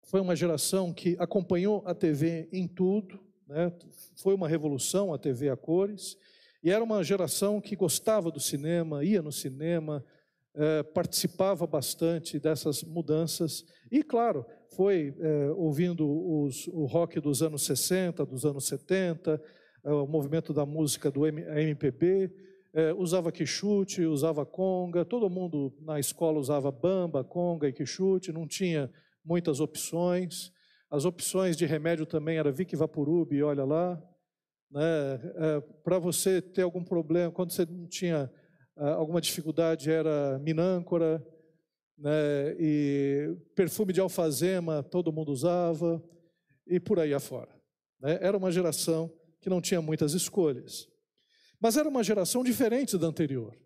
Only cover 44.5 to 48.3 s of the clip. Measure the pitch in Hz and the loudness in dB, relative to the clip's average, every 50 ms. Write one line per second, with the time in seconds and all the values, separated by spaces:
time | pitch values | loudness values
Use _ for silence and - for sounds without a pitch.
44.5 | 190 180 170 165 156 147 135 - - 180 175 165 156 156 156 143 143 127 131 175 | 0 0 -2 -2 -2 -2 -4 -2 -2 -2 0 0 -2 -4 -4 -4 -4 0 0 2
45.5 | 175 175 175 170 165 151 170 170 165 165 165 - - - _ _ _ _ _ _ | 2 2 2 0 0 0 0 0 0 -2 -4 -12 -20 -20 _ _ _ _ _ _
46.5 | _ _ _ - 175 180 175 - 220 175 160 151 143 139 - - 131 117 - - | _ _ _ 0 0 0 2 2 2 2 4 2 0 -2 -2 -6 -10 -12 -12 -14
47.5 | - - _ _ _ _ _ _ _ _ 131 139 160 190 - 180 | -20 -20 _ _ _ _ _ _ _ _ -2 -2 -2 2 2 2